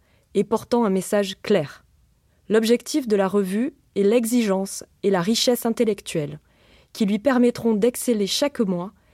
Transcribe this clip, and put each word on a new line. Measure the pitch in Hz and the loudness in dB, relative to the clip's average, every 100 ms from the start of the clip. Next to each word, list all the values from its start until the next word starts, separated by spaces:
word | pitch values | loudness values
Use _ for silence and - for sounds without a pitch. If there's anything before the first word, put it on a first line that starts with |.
| _ _ _ | _ _ _
et | 190 | -4
portant | - 220 - 240 | 0 -2 0 0
un | 220 | 2
message | 190 - 208 196 196 | 0 0 -2 -2 -8
clair. | - 202 143 - _ _ _ _ _ _ - | 0 0 0 -12 _ _ _ _ _ _ -2
L'objectif | 214 220 240 - 302 247 | 0 2 0 0 -6 0
de | 202 | 0
la | 190 | 2
revue | 202 185 202 262 - _ 196 | 0 -2 -2 -4 -8 _ 0
est | |
l'exigence | 202 240 226 240 214 190 190 - - _ | 2 2 2 0 2 -2 -4 -10 -16 _
et | 202 | 0
la | 190 | 0
richesse | 170 226 - 240 233 | 0 0 2 0 -2
intellectuelle | 226 226 202 - 165 147 151 _ _ _ _ _ | 0 -2 -2 -6 -6 -6 -10 _ _ _ _ _
qui | - 208 | -4 -2
lui | 208 | 0
permettront | 277 247 240 - 226 | 2 4 2 2 -2
d'exceller | 214 233 - - 220 196 | 2 0 0 -2 0 0
chaque | - 285 277 | 0 -2 0
mois | 208 175 185 _ _ | -2 -2 -6 _ _